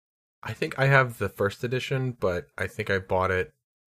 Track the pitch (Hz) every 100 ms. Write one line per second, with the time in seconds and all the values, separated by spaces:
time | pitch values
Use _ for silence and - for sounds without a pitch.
0 | _ _ _ _ - 110 160 - 135 139
1 | 127 113 101 - 101 - 120 127 - 135
2 | 131 120 98 90 - - 92 - 104 98
3 | 92 95 92 92 90 _ _ _